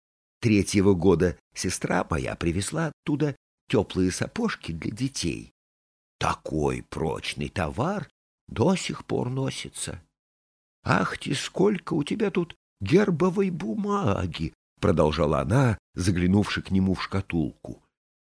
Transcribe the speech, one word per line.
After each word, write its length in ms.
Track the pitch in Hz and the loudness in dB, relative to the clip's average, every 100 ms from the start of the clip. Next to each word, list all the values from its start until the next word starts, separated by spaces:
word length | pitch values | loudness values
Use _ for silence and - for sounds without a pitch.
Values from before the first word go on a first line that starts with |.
| _ _ _ - | _ _ _ -2
Третьего 540 | 117 104 90 104 95 | 4 4 4 4 4
года 440 | 90 95 82 90 82 _ | 6 6 6 4 0 _
сестра 520 | - 92 - - 180 - | -6 -6 -4 -2 -2 0
моя 260 | 76 58 - | -2 -4 -2
привезла 520 | 85 85 - 156 160 | -2 -2 -4 -4 -6
оттуда 480 | - - 143 151 - _ _ - | -6 -4 -2 -2 -4 _ _ 0
тёплые 440 | 117 92 92 92 | 0 2 0 0
сапожки 600 | - - - 233 - - | 0 -6 -2 -4 -4 -8
для 200 | 82 - | -8 -8
детей. 600 | 107 135 - 85 55 57 _ _ _ _ _ _ - | -4 -6 -4 -6 -6 -12 _ _ _ _ _ _ -4
Такой 640 | - - - 76 69 62 | -2 -2 -4 -2 0 -2
прочный 680 | - - 78 50 - - 71 | -8 -6 -4 -4 -8 -6 -6
товар 600 | - 78 80 165 208 - _ _ _ - | -4 -4 -2 -4 -4 -10 _ _ _ -10
до 280 | - 156 180 | 0 2 2
сих 300 | - - - | -2 -10 -4
пор 240 | - 123 | -4 -2
носится. 720 | 131 135 - - - - 85 _ _ _ _ _ _ _ _ | -4 -4 -6 -12 -10 -10 -10 _ _ _ _ _ _ _ _
Ах 340 | - 185 180 - | 0 0 0 -4
ты, 180 | - 135 | -6 -6
сколько 580 | - - 202 196 - | -6 0 2 2 -2
у 100 | 139 | -4
тебя 280 | 147 220 202 | -2 -2 0
тут 240 | 190 170 - _ - | 0 -4 -10 _ -10
гербовой 680 | 95 185 202 156 180 190 196 | 2 4 4 2 0 2 -2
бумаги!» 1040 | 160 208 214 202 202 120 90 92 76 80 _ _ - | -2 -6 -4 -2 0 0 0 -2 -4 -8 _ _ -2
продолжала 600 | 92 80 78 76 76 71 | 2 4 4 4 2 2
она, 380 | 67 135 123 98 _ | 2 2 2 0 _
заглянувши 680 | - 92 87 90 104 95 82 | -2 0 2 4 4 2 -4
к 80 | - | 0
нему 240 | 95 95 | 2 2
в 100 | 87 | 0
шкатулку. 800 | - 95 - 85 62 - - - _ _ _ _ _ | -2 -6 -2 -2 -2 -6 -16 -16 _ _ _ _ _